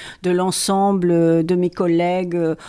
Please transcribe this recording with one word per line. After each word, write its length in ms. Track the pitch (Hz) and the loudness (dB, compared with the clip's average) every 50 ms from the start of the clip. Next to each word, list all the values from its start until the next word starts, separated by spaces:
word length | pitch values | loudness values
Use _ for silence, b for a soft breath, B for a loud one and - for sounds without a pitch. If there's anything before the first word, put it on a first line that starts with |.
| B B B B - | B B B B -4
de 80 | 180 180 | -2 0
l'ensemble, 800 | 180 180 165 160 - - - 196 190 196 202 196 190 175 175 170 | 0 0 -2 -2 -4 -2 0 0 2 2 2 2 2 2 2 2
euh, 320 | 170 165 165 165 165 165 | 4 4 4 4 2 2
de 100 | 165 185 | 0 0
mes 160 | 180 180 180 | 0 0 -2
collègues, 640 | - - 196 175 165 170 175 175 180 185 185 180 170 | -2 -2 0 0 2 2 2 0 0 -2 -4 -4 -4
euh, 220 | 175 165 160 160 156 B | -2 -2 -2 -4 -6 B